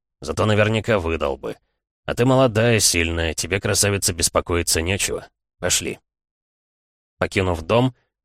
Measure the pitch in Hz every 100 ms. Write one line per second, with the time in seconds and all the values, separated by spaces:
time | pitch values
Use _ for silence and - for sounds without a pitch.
0 | _ _ 69 80 107 104 104 110 110 107
1 | 82 80 73 67 - - _ _ _ _
2 | - - 123 131 131 107 120 113 - 87
3 | 82 82 82 - 82 95 107 101 101 101
4 | - 85 82 87 - 87 82 85 85 98
5 | - 82 - _ _ _ - - 67 -
6 | _ _ _ _ _ _ _ _ _ _
7 | _ - 90 104 92 85 80 117 127 -
8 | _ _